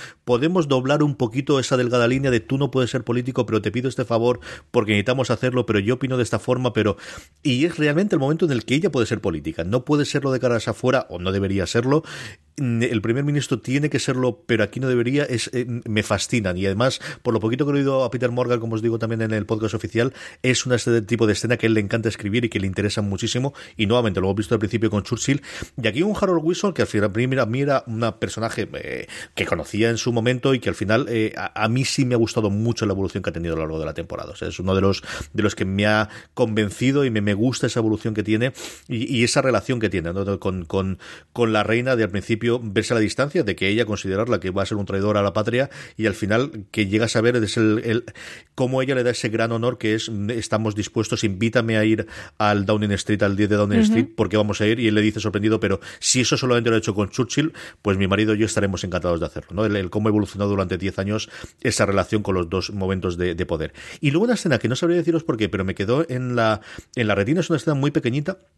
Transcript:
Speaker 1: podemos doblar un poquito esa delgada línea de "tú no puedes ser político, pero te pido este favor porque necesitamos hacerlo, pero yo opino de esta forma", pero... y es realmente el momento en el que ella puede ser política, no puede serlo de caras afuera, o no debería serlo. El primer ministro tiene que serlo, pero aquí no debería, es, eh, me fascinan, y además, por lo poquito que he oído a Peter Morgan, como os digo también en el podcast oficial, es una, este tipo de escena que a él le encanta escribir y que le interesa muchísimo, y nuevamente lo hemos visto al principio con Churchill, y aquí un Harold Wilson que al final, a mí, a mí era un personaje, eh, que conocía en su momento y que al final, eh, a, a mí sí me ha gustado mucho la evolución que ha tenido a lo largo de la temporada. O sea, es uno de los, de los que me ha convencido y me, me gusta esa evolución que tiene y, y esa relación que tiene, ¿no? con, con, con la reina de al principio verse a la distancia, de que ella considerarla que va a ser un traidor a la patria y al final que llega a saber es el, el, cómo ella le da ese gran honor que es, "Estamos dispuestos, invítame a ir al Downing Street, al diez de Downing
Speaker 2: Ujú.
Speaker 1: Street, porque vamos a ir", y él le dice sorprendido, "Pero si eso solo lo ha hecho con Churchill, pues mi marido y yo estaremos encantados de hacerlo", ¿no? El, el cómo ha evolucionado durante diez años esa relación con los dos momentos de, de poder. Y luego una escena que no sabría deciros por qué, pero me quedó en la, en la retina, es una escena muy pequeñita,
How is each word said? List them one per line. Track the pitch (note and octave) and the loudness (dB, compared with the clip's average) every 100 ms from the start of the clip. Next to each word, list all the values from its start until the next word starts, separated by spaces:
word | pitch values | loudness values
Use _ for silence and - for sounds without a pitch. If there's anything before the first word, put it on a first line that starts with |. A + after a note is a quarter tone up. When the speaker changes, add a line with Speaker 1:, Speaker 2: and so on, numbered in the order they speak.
| - - - | -18 -14 0
Speaker 1:
podemos | A#2+ D#3 F#3 D3 | 2 2 0 2
doblar | C3 C3 D3 | 2 2 2
un | D3+ C#3 | 2 2
poquito | A#2+ B2 C3 C#3 | -2 -2 0 0
esa | A#2+ B2+ | 2 0
delgada | A#2+ B2 A#2+ | 2 4 4
línea | C3 C#3 | 2 2
de | A#2 | 0
"tú | - C3+ | 0 0
no | C#3 | 0
puedes | C3 B2 | 0 0
ser | C3 A#2 | -2 -2
político, | A#2+ B2 B2+ A#2 | -2 -2 -2 0
pero | G#2+ | 0
te | G#2 | 0
pido | G#2+ B2+ | -2 -2
este | A#2+ | -4
favor | B2 A2+ A#2+ B2 - - - | 0 2 2 0 -4 -16 -2
porque | A#2+ G#2+ | 0 4
necesitamos | G#2 G2+ B2+ B2 | 2 2 0 0
hacerlo, | A#2 B2+ B2 A#2 | 0 0 0 2
pero | G#2 | 2
yo | G2+ | 2
opino | A#2 C3+ B2+ | 0 0 0
de | |
esta | A2+ A2 | 0 -2
forma", | - B2+ B2+ | 0 0 0
pero... | A2 G#2 F#2 - - - _ | 2 0 0 -8 -18 -20 _
y | D3+ B2 | -2 2
es | E3+ D#3+ | 0 2
realmente | D3+ D3 G3+ E3+ | 2 2 2 2
el | |
momento | C3+ D#3+ | 2 2
en | F3 | 2
el | B2 - | 0 0
que | C3+ | 0
ella | F3+ | 2
puede | C3+ A2 | 0 0
ser | G#2+ | 0
política, | G2+ D#2+ D2+ D#2+ | -2 -2 -6 -6
no | E2+ B2 B2+ | -2 -2 2
puede | D3 | 0
serlo | C#3 D3 C#3 | 2 -2 0
de | C3 | 0
caras | B2+ A2+ B2 | 0 0 -2
afuera, | A2 B2+ C3 - | -2 2 0 0
o | F2+ | -4
no | F2+ | -2
debería | G2 G2 G2 F2 | 0 0 0 0
serlo. | A#2 B2 D3 - - - - _ - | 0 2 0 0 -12 -14 -18 _ -6
El | C3 A#2 A#2+ A#2 | -2 0 2 0
primer | A2 B2 | 0 0
ministro | C#3+ D3 B2+ A#2+ | 0 -2 0 -4
tiene | - C3+ D3 | 0 0 0
que | C3 | 0
serlo, | - B2+ B2+ A2 - | 0 0 0 -2 0
pero | A2+ G2+ | 2 2
aquí | B2 | 0
no | C3 | 0
debería, | B2 A#2+ C#3+ | 2 2 0
es, | D3 A#2+ - | 0 -2 -2
eh, | B2+ B2 A#2+ A#2 | -4 -4 -6 -2
me | G#2+ | 0
fascinan, | G#2 G2+ - B2 F#2+ F2+ | 2 0 2 0 0 0
y | G2 | 0
además, | G2 C3 - - C#3+ | 2 2 0 -8 -4
por | B2 | 0
lo | G#2+ | 2
poquito | A2 B2 D3 | 2 0 0
que | |
he | C#3+ | 2
oído | C#3 C3+ | 2 2
a | B2 | 0
Peter | B2+ B2 | 0 -2
Morgan, | A#2+ B2 A#2+ | 0 0 0
como | A2+ A2+ | 0 0
os | |
digo | A#2 A2+ | 0 0
también | A2+ A2+ | -2 -2
en | A2 | 0
el | A2 G2+ | -2 0
podcast | A2 A2 A2+ | -2 -2 -2
oficial, | G2+ A2+ B2+ - - - | -2 0 0 -2 -16 -4
es | B2+ B2 B2+ | 0 0 2
una, | A#2+ | 0
este | - A#2 | 2 0
tipo | G2+ A2+ A2 | 2 2 2
de | |
escena | G2+ A2+ A#2+ | 2 0 0
que | A2+ | 2
a | |
él | A2 | 2
le | |
encanta | G2+ A#2 A2+ | 2 0 -2
escribir | - G#2 A2+ | -2 -2 0
y | A#2+ | 0
que | G2+ | -2
le | F#2+ | -2
interesa | F#2+ G#2 A2 | -2 -2 -2
muchísimo, | G#2 F#2+ A2 B2 C3+ - - - | -2 -2 -2 -2 -4 -6 -16 -2
y | G2+ | 2
nuevamente | A#2+ A#2 F#2 | 2 2 0
lo | F#2 | 0
hemos | G2 | 0
visto | G#2 A2+ | 0 0
al | |
principio | G#2 A#2 G#2+ | 0 0 0
con | G#2 | 0
Churchill, | - A#2 - C#3 - - - - | -2 -4 -2 -2 -4 -12 -12 -4
y | A2 | -2
aquí | A2 | 0
un | G3 G3+ | 0 0
Harold | G3 E3+ | 2 2
Wilson | D#3 F3 G3+ | 2 0 -2
que | - | 0
al | G#2+ | 0
final, | G#2+ G#2 G2 | 2 0 0
a | |
mí, | B2+ C3 | 0 0
a | A2 | 0
mí | B2 | 0
era | C#3+ C3+ - | 0 0 -2
un | A2+ A#2 - | -2 -2 -2
personaje, | F#2+ A2 A2 A#2 F#2+ | -6 -4 -6 -4 -6
eh, | C#2 C#2 B1+ - - - - | -8 -8 -10 -10 -14 -14 -6
que | G2 | -2
conocía | F2 D2 G2+ A#2 | -2 -4 2 2
en | A2+ | 2
su | B2+ | 0
momento | A#2 A#2 B2+ C3+ | 0 0 0 2
y | C3 | 2
que | - | 0
al | F2 | -2
final, | G2 A2+ A#2+ | 2 2 2
eh, | A2+ A2 - | 0 -2 -4
a, | F#2+ - | -8 -2
a | A2 | 0
mí | B2 B2+ | 0 0
sí | - | 0
me | B2+ B2 | 2 2
ha | |
gustado | A#2 - G#2 | 2 2 0
mucho | G2+ A#2 A2+ G#2 | 0 0 0 -2
la | |
evolución | F#2+ F#2+ G2+ | 0 -2 -4
que | F2+ | -6
ha | |
tenido | E2 E2+ | -4 -4
a | D#2+ | -2
lo | |
largo | D#2 D#2+ | -4 -4
de | D#2 | -6
la | |
temporada. | D2+ E2 - C2+ | -6 -8 -10 -12
O | - | -10
sea, | E2+ | -8
es | F2 | -4
uno | F2+ F#2+ | 0 4
de | |
los, | F#2+ F#2+ - - - | 4 2 -4 -10 -6
de | - | 0
los | G#2 - | 0 0
que | |
me | F#2+ G2 G#2 | -2 2 2
ha | G#2+ G#2+ - - | 2 0 -6 -16
convencido | - A#2 G#2+ G#2 - B2 C#3 C#3 | -2 0 2 0 0 0 2 2
y | |
me, | A2 | 2
me | G#2 G2+ | 0 2
gusta | B2 B2 B2+ | 0 0 -2
esa | B2 | 0
evolución | A2 G#2 A#2 | 0 0 -2
que | G#2+ | -4
tiene | G2+ A2 B2+ - - - - | 0 0 0 -4 -14 -16 -8
y, | A#2 A2+ B2+ | -6 -2 2
y | |
esa | A#2 - | 2 4
relación | C3 A2 - B2+ | 2 2 0 -2
que | G#2+ | 0
tiene, | F2+ E2 | 0 -2
¿no? | F#2 G2 G2 | -4 -2 -2
con, | G2 F#2 E2 | -2 -4 -4
con, | F#2+ F#2+ F#2 - - - | -2 -2 -4 -10 -20 -14
con | - A#2+ | -2 2
la | A2 | 2
reina | G#2 A#2 B2 B2 | 2 2 2 2
de | |
al | G#2 | 0
principio | G2 - A2 A#2 A#2+ | -2 -2 -2 0 0
verse | A2+ G2 G#2 | 0 -2 0
a | A#2 | 0
la | |
distancia, | G#2 - C#3+ F3+ | 0 0 -2 0
de | A2 F2+ | -2 0
que | G2 | 0
ella | G#2+ G#2+ | 0 0
considerarla | G2+ G2 F#2+ A#2 G#2 | -2 -2 -2 0 -2
que | F#2 | -2
va | F#2 | -2
a | F#2+ | -2
ser | G#2 | -4
un | G2 | -2
traidor | G2 G2+ G#2 | -2 0 2
a | |
la | G2+ | 0
patria | G2+ G#2+ A#2+ C3+ - - - | 0 0 0 -2 -6 -18 -4
y | G#2+ | -2
al | F#2+ | -2
final | G2 A2 C#3 A2 F#2+ | 0 0 0 -6 -8
que | - G2+ | -2 2
llega | G#2+ A2+ | 2 2
a | |
saber | A#2+ A2+ B2 | 2 2 2
es | G#2+ - | 0 2
el, | A2 G#2+ A#2 | 2 2 0
el, | A2+ - - - - - - | -4 -4 -14 -18 -18 -20 -4
cómo | B2+ C3 | 0 0
ella | C3 C3 | 0 2
le | |
da | A#2+ | 0
ese | A#2 A#2+ | 0 -2
gran | A2 A2+ | 0 0
honor | A#2 A#2+ A#2+ | 0 -2 0
que | A2 | 0
es, | A2 A2+ G#2+ G#2 | 0 -2 -4 -4
"Estamos | A#2+ - G#2+ A2 | -4 -2 0 0
dispuestos, | G#2 G2 - G#2+ A#2+ | -2 -4 -2 -2 0
invítame | A2 F#2 A2+ A#2+ A2+ A2 | -2 0 2 2 2 2
a | G#2+ | 2
ir | G#2+ G#2 - - _ | 2 -2 -12 -18 _
al | G#2 G#2 G2 | 2 2 2
Downing | G#2+ G#2 | 2 2
Street, | G2 - G#2 | 0 0 2
al | G2+ G2 | 2 2
diez | G#2 | 2
de | G#2 | 4
Downing | G#2 G#2+ | 4 4
Speaker 2:
Ujú. | G#3+ | 6
Speaker 1:
Street, | D#3+ C3 - | 4 2 0
porque | G2+ G#2+ | 0 2
vamos | G#2 G2 | 2 2
a | G#2+ | 2
ir", | B2 | 2
y | A2+ | 4
él | G#2 | 4
le | |
dice | G#2+ G#2+ | 2 2
sorprendido, | G#2 G2+ G#2+ A2 | -2 0 2 2
"Pero | G#2 F#2+ - - | 0 -2 -6 -6
si | - B2+ | 0 2
eso | A#2 C#3 | 2 0
solo | B2+ A#2+ | 2 2
lo | A#2 | 4
ha | A2+ | 2
hecho | A2+ G2+ | 0 -2
con | G2+ | -2
Churchill, | - B2 - D#3 - - - | -2 -2 0 -2 -4 -16 -6
pues | G#2 F#2+ | -2 0
mi | F#2+ | 2
marido | G2 G#2+ | 2 2
y | G#2+ | 2
yo | G#2+ | 2
estaremos | - G2+ F#2+ | 0 0 -2
encantados | F#2 F2+ F2 E2+ | -4 -2 0 0
de | D#2+ | -2
hacerlo", | - - | -8 -8
¿no? | F2 A2 | -2 0
El, | G2+ | 0
el | F#2 | -2
cómo | G#2+ A2 | -2 2
ha | |
evolucionado | G#2+ G2 F#2 G2+ | 2 0 -2 -2
durante | G2 F2+ F#2 | 0 0 -2
diez | F#2+ F#2 | -4 -4
años | G2 A2 - - - _ | -2 -4 -6 -14 -18 _
esa | - - G2+ | -2 2 2
relación | G2 F2+ G#2+ | 2 2 0
con | G2+ | 0
los | F#2 E2+ | -2 0
dos | F#2+ - | -2 -4
momentos | G2+ F#2+ F#2+ F2+ F2 | -4 -2 -2 -2 -2
de, | F2+ E2+ | -2 -2
de | F2+ | -2
poder. | E2 D#2 - - - | -2 -4 -8 -18 -4
Y | C#3+ | 0
luego | D3+ A#3 | 2 2
una | |
escena | A#3 F3+ A#2+ | 0 0 0
que | A2+ | 0
no | B2+ | 0
sabría | E3+ F3 | 0 2
deciros | E3 D#3+ | 2 0
por | D#3 A#2 | 0 0
qué, | G2+ | 0
pero | F#2+ F#2+ | 0 -4
me | F#2 | -2
quedó | G2+ C3 E3+ | 0 0 0
en | B2 B2+ A#2+ | -4 -2 0
la, | A2+ G#2+ - - - - | 2 0 -4 -20 -10 -2
en | G#2+ | 0
la | |
retina, | G2 G2+ E3+ | 2 2 0
es | D#3 | 0
una | D#3 | 0
escena | - C#3+ | 0 0
muy | C#3+ | 2
pequeñita, | D3 A#2+ C3 D3 - _ | 0 0 -2 -4 -8 _